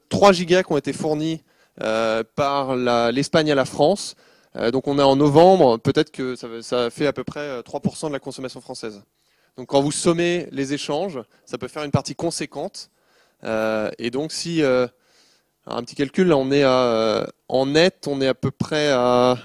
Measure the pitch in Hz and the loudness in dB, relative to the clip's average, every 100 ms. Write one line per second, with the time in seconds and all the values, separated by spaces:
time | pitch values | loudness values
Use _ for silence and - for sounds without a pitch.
0 | - 185 202 175 170 185 185 147 139 - | -4 4 6 6 4 2 2 -2 -4 -6
1 | 160 151 160 160 _ _ _ - 110 110 | -4 -2 -4 -6 _ _ _ -8 -4 -2
2 | 113 113 113 - 143 139 135 127 123 120 | 0 -2 -4 -2 -2 0 -2 -2 0 2
3 | 117 127 143 165 151 139 127 - 147 202 | 0 -2 0 0 2 0 0 2 2 2
4 | - - _ _ _ - 113 127 143 143 | -6 -16 _ _ _ -4 -2 -2 -2 2
5 | 139 135 147 151 180 190 135 113 139 151 | 4 6 6 8 8 8 6 4 0 0
6 | 160 - 127 123 120 117 113 123 120 - | -2 -4 -8 -8 -12 -14 -4 -2 -2 -2
7 | 147 127 123 151 147 127 - 143 - - | -4 -4 -8 -10 -10 -10 -10 -6 -6 -6
8 | 156 135 139 127 131 127 - 127 113 101 | -8 -8 -10 -12 -12 -14 -16 -14 -14 -14
9 | _ _ _ _ _ - 123 139 147 - | _ _ _ _ _ -18 -2 0 0 0
10 | 185 165 175 175 - 135 135 143 - 147 | 0 0 0 -2 -6 -6 -6 -6 -6 -6
11 | 196 135 107 _ - 120 127 156 147 139 | -6 -10 -14 _ -14 -12 -12 -10 -4 -4
12 | - 143 170 - 151 139 180 - - _ | -4 -8 -6 -6 -10 -10 -12 -12 -20 _
13 | _ _ _ _ - 110 110 110 107 - | _ _ _ _ -6 -4 -2 -2 -6 -6
14 | 117 131 156 - 170 165 139 127 123 _ | -6 -6 -8 -8 -6 0 2 2 0 _
15 | _ _ _ _ _ _ - 113 123 - | _ _ _ _ _ _ -12 -10 -8 -6
16 | 139 - 180 143 131 143 135 127 123 113 | -4 0 2 2 2 2 4 2 2 2
17 | 110 107 - - - 127 135 151 185 - | 0 -2 -4 -10 -4 -2 0 2 2 0
18 | 143 139 135 127 135 - - 156 147 127 | -6 -2 -2 0 -4 -4 -4 0 0 2
19 | 123 123 123 123 | 4 4 4 2